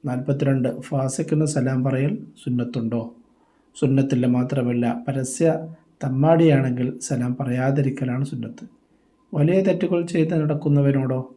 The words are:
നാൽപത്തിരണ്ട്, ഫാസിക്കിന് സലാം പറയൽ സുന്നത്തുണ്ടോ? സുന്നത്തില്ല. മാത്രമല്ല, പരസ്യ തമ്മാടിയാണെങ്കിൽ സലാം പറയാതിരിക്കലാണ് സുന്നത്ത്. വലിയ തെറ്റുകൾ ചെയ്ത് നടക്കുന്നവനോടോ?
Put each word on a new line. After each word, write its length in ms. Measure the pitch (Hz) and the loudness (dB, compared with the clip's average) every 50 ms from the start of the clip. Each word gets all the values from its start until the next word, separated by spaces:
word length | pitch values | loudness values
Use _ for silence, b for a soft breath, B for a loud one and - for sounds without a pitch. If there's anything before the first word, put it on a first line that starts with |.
| - | -6
നാൽപത്തിരണ്ട്, 640 | 139 127 127 131 - 143 139 131 139 135 131 123 127 120 - | -6 -6 -4 -2 -4 -2 0 2 2 2 2 0 0 -2 -4
ഫാസിക്കിന് 640 | - - 151 135 135 135 - - 165 - 156 151 156 | -8 -4 -2 -2 -2 -2 -2 -4 -2 0 0 0 0
സലാം 380 | 143 - 143 123 131 131 127 127 | 0 0 0 0 0 0 0 0
പറയൽ 340 | 135 131 131 139 156 214 - - - - | 0 0 0 0 0 -2 -4 -8 -16 -20
സുന്നത്തുണ്ടോ? 760 | - - 127 123 123 117 113 - 127 113 113 110 113 113 - - - b b b b b b b b b b b | -10 -6 -2 -2 -2 -2 -2 -4 -4 -4 -2 -2 -4 -4 -6 -14 -20 b b b b b b b b b b b
സുന്നത്തില്ല. 500 | - - 131 135 135 139 139 135 123 127 | -2 0 2 4 2 2 2 2 2 2
മാത്രമല്ല, 800 | 123 123 123 127 131 143 139 123 120 120 120 120 117 120 - - | 2 2 2 0 0 -2 -2 0 0 0 0 0 0 -2 -2 -4
പരസ്യ 400 | - 127 135 131 - - - 165 165 160 160 160 B B B B B _ _ - | -6 -4 -4 -4 -6 -2 0 2 2 2 0 -6 B B B B B _ _ -6
തമ്മാടിയാണെങ്കിൽ 960 | 135 131 131 143 160 165 165 170 160 143 135 135 127 123 123 123 127 - - | -4 0 2 4 4 6 6 6 6 6 4 2 0 -2 -2 -2 -4 -4 -8
സലാം 380 | - - 139 120 123 123 123 - | -6 -6 -4 -2 -2 -4 -4 -4
പറയാതിരിക്കലാണ് 880 | 135 127 123 123 127 135 139 143 135 131 - - 131 127 123 131 139 | -4 -4 -2 0 0 0 0 2 0 -2 -2 -4 -4 -4 -2 -4 -4
സുന്നത്ത്. 400 | - - 120 113 113 - - - - _ _ b b b b b b b b b _ - | -4 -6 -8 -10 -10 -12 -14 -18 -20 _ _ b b b b b b b b b _ -2
വലിയ 280 | 147 147 160 180 190 | 2 2 4 4 4
തെറ്റുകൾ 440 | 190 190 175 180 185 170 180 170 170 | 2 2 0 0 0 0 0 -2 -2
ചെയ്ത് 280 | 170 - 170 156 160 180 160 | -2 0 0 0 2 0 0
നടക്കുന്നവനോടോ? 760 | 151 151 151 151 - 151 143 143 143 143 139 139 135 127 127 127 127 - - | 0 0 -2 -2 2 2 4 4 4 4 2 2 0 0 -2 -4 -6 -8 -16